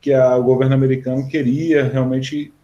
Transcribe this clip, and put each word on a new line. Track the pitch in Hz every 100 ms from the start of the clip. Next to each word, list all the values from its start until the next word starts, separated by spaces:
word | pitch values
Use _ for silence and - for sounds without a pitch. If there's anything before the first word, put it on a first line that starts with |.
que | 139
a, | 135 127
o | 127
governo | 123 127 131
americano | 135 135 131 127 131 135
queria | 160 123 139 165 151
realmente | 127 131 127 131 135 147 147 _